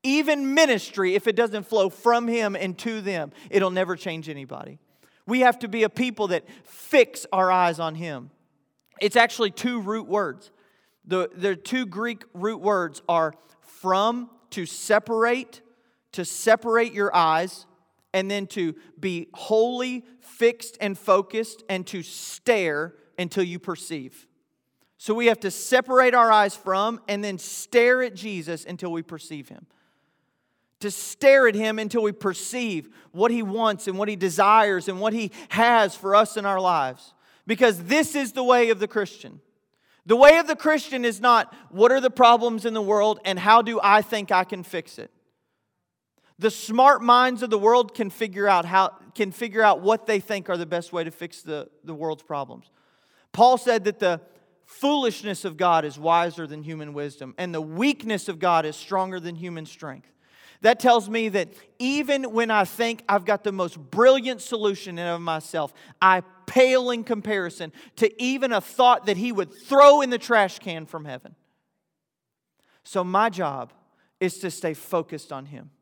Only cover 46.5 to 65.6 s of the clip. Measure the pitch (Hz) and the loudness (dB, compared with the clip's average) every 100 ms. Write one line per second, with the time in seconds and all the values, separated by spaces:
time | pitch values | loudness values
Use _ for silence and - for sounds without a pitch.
46.5 | 214 - 226 269 254 240 247 254 240 240 | -4 -4 6 6 6 4 4 4 -2 -4
47.5 | 214 208 247 220 - 202 - 220 185 202 | 0 4 4 2 -6 -8 -6 -8 -2 2
48.5 | 180 170 190 190 - - - 196 - 233 | 2 2 2 2 -4 -20 -6 -6 -6 -6
49.5 | 202 214 170 190 220 226 208 - 202 175 | 2 4 4 0 0 0 -4 -4 -8 -6
50.5 | 175 170 170 170 175 160 - 170 - 156 | -8 -4 -8 -6 -8 -8 -10 -16 -16 -12
51.5 | 151 - _ 156 156 160 151 _ 147 135 | -12 -12 _ -18 -10 -8 -8 _ -10 -10
52.5 | - _ _ _ _ _ _ _ - 240 | -16 _ _ _ _ _ _ _ 4 4
53.5 | 254 247 233 202 170 185 165 _ _ _ | 4 0 0 -2 -2 -2 -2 _ _ _
54.5 | _ _ - 277 294 247 - 208 185 190 | _ _ -4 -2 0 -2 -6 -10 -8 -10
55.5 | 156 180 165 151 139 160 165 175 170 156 | -2 2 2 -2 -6 0 0 0 -6 -14
56.5 | 151 151 160 151 147 147 139 131 127 180 | -14 -14 -14 -12 -10 -12 -12 -18 -10 -8
57.5 | 165 156 165 269 277 226 202 - 165 180 | -8 -8 -2 -2 -2 -6 -8 -8 -4 0
58.5 | 165 156 147 - 190 190 185 175 170 175 | 0 0 -10 -6 -4 -4 -8 -12 -12 -12
59.5 | 165 156 - 156 131 _ _ _ _ _ | -14 -16 -16 -16 -16 _ _ _ _ _
60.5 | _ 220 240 247 240 202 226 220 196 147 | _ 2 4 4 2 2 -6 -2 -4 -6
61.5 | - _ _ 254 285 285 277 254 220 226 | -12 _ _ -4 -4 -2 -4 -2 -4 0
62.5 | 214 185 - 233 233 - 202 180 202 208 | 0 0 -2 -6 -4 -2 -2 0 -2 -4
63.5 | 190 175 170 135 185 254 269 247 247 - | -4 -6 -8 -8 4 6 6 0 -10 -8
64.5 | 226 208 196 190 170 175 170 170 160 - | -4 -4 -4 -10 -8 -6 -6 -6 -8 -6
65.5 | 165 | -8